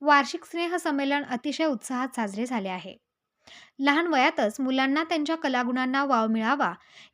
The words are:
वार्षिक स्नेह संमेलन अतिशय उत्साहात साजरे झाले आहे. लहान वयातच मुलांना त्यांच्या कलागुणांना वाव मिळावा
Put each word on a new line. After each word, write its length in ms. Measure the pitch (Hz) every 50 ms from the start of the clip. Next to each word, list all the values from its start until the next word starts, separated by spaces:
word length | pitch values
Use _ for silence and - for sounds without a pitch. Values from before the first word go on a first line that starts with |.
वार्षिक 440 | 277 302 294 277 269 277 - 339 -
स्नेह 320 | - - 339 349 339 359
संमेलन 460 | 339 - 330 285 277 277 277 285 285
अतिशय 420 | 277 - 254 233 - 302 262 - 320
उत्साहात 440 | 311 269 214 - - 254 247 262 254 -
साजरे 300 | 247 226 202 196 208 247
झाले 220 | 247 254 220 190 190
आहे. 280 | 185 180 170 185 - - _ _ _ _ _ _ _ _ _ - - - - _ _ -
लहान 280 | 269 285 285 320 349
वयातच 540 | 339 311 262 254 320 330 311 240 208 311 -
मुलांना 440 | 262 254 262 269 262 269 277 311 330
त्यांच्या 320 | 320 349 311 294 311 320
कलागुणांना 680 | 320 320 277 254 247 247 247 247 254 254 254 262 277 285
वाव 220 | 277 262 226 220
मिळावा 460 | 220 220 226 220 226 285 285 254 175 180 - _ _ - - - -